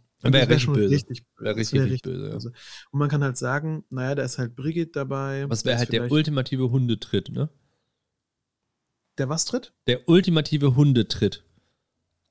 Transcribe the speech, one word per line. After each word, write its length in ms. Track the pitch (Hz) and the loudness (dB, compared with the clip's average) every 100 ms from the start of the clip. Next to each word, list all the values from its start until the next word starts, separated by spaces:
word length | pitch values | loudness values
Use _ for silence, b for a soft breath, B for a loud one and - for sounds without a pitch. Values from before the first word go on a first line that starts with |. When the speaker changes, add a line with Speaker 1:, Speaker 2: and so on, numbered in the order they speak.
| _ _ | _ _
Speaker 1:
Und 120 | 127 | 2
Speaker 2:
Wär 0 | |
Speaker 1:
das 140 | 135 123 | 4 4
wär 80 | 123 | 4
Speaker 2:
richtig 20 | |
Speaker 1:
schon 160 | 123 | 4
Speaker 2:
böse. 140 | 139 139 | 2 2
Speaker 1:
richtig 380 | 143 - 123 _ | 2 0 -12 _
böse. 100 | _ | _
Speaker 2:
Wär 100 | 110 | -6
Speaker 1:
Das 20 | 107 | -4
Speaker 2:
richtig, 220 | 113 139 | 0 0
Speaker 1:
wär 60 | |
Speaker 2:
richtig 180 | 131 127 | 0 -2
Speaker 1:
richtig 0 | |
Speaker 2:
böse, 260 | - 127 101 | -6 -8 -8
ja. 60 | |
Speaker 1:
böse. 180 | 104 120 127 B B B | -8 -10 -16 B B B
Und 80 | 143 | -4
man 100 | 147 | 0
kann 140 | 147 | 0
halt 140 | 143 127 | -2 -4
sagen, 480 | 127 139 156 156 - | -4 -4 -4 -8 -10
„Naja, 280 | 131 127 143 | -6 -4 -4
da 80 | |
ist 140 | 127 - | -6 -6
halt 180 | 123 120 | -8 -6
Brigitte 340 | 139 160 165 | -6 -4 -6
dabei.“ 560 | 147 135 135 135 139 139 | -6 -6 -6 -6 -6 -6
Speaker 2:
Was 140 | 117 | -4
Speaker 1:
da 80 | 131 | -2
Speaker 2:
wär 40 | |
Speaker 1:
ist 40 | 117 | -2
Speaker 2:
halt 140 | 120 | 0
der 100 | 113 | -2
Speaker 1:
vielleicht 100 | 120 | 0
Speaker 2:
ultimative 580 | 147 156 143 127 131 127 | 0 0 -2 -2 -2 0
Hundetritt, 600 | 131 123 113 - 104 - | 0 0 -2 -2 -4 -4
ne? 180 | - 147 - _ _ _ _ _ _ _ _ _ _ _ _ _ _ _ - | -6 -6 -6 _ _ _ _ _ _ _ _ _ _ _ _ _ _ _ -6
Speaker 1:
Der 120 | 131 | -4
was 160 | 160 | -2
Tritt? 300 | - 254 - _ - | -4 -4 -8 _ -2
Speaker 2:
Der 220 | 123 - | -2 6
ultimative 680 | 170 190 165 139 151 139 127 | 6 6 2 2 2 2 6
Hundetritt. 680 | 147 123 107 - 101 - _ _ _ _ _ _ _ _ _ | 6 6 2 2 0 -2 _ _ _ _ _ _ _ _ _